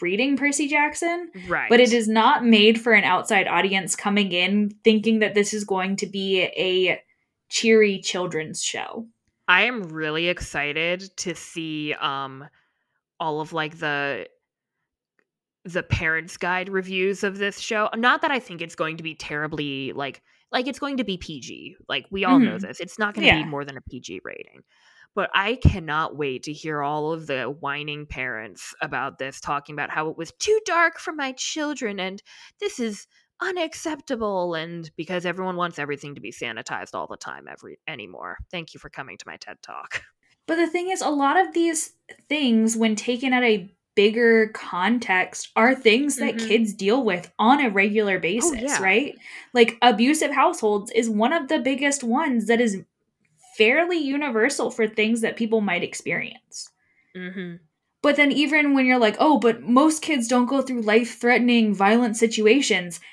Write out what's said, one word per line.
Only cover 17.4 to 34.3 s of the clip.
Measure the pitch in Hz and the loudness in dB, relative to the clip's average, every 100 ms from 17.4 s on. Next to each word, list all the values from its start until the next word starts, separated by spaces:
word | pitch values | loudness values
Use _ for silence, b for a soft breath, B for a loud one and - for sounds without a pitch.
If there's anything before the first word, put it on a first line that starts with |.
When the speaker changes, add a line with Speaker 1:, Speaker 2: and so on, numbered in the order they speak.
| 202 - | -6 -6
Speaker 2:
show. | - 220 214 226 | -6 -2 -2 0
Not | 247 302 | 0 2
that | 320 | 0
I | 269 | -2
think | 247 170 | -6 -12
it's | 165 | -12
going | - 160 160 | -6 -6 -6
to | |
be | 160 | -10
terribly, | 156 - 147 151 156 147 135 135 | -10 -8 -6 -6 -4 -6 -6 -8
like, | 98 139 - _ _ _ | -6 -8 -10 _ _ _
like, | 269 254 | -4 -4
it's | 269 | -6
going | 285 269 | -6 -4
to | |
be | 208 185 | -4 -6
P | - 147 | -8 -14
G. | 117 69 85 - - | -14 -16 -18 -18 -8
Like, | 139 - | -6 -6
we | 190 | -4
all | 190 277 | 4 6
know | 220 - | 6 2
Speaker 1:
Mm-hmm. | 196 | -8
Speaker 2:
this. | 123 | -10
It's | 175 - | -12 -6
not | 214 | -6
gonna | 214 302 | 2 4
Speaker 1:
Yeah. | 160 | 4
Speaker 2:
be | 156 | 2
more | 143 | -6
than | 143 135 | -8 -14
a | |
P | - 127 | -16 -16
G | - 92 | -14 -14
rating. | - - - 65 _ b b b b | -14 -16 -18 _ _ b b b b
But | - 185 | -4 0
I | - 202 254 | 0 0 2
cannot | - 202 160 151 160 139 | 2 0 -4 -2 -2 -2
wait | 143 127 | -4 -4
to | - | -8
hear | 151 160 147 | -10 -6 -4
all | 143 151 151 | -2 -2 -2
of | 160 156 | -4 -4
the | 131 | -6
whining | 117 151 139 143 147 147 147 | -4 -6 -6 -6 -6 -10 -10
parents | - 127 113 110 87 - - | -8 -8 -8 -10 -14 -16 -10
about | 156 135 135 - | -6 -4 -6 -6
this, | 135 - | -12 -10
talking | - 143 143 | -6 -6 -6
about | 147 139 | -8 -6
how | - 156 | -4 -6
it | 156 | -6
was | 160 - | -12 -8
too | - 427 427 | 0 0 0
dark | 339 339 339 | 2 2 0
for | - | -10
my | 320 269 | -6 -6
children | 262 - 311 294 285 240 202 | -6 -8 -6 -6 -4 -6 -6
and | 185 196 _ B B - | -8 -8 _ B B -8
this | 415 - | -8 -4
is | 226 202 - _ _ - | -6 -6 -14 _ _ -10
unacceptable, | 359 359 320 - 330 302 - 247 214 | -6 -4 -6 -6 -8 -8 -6 -4 -2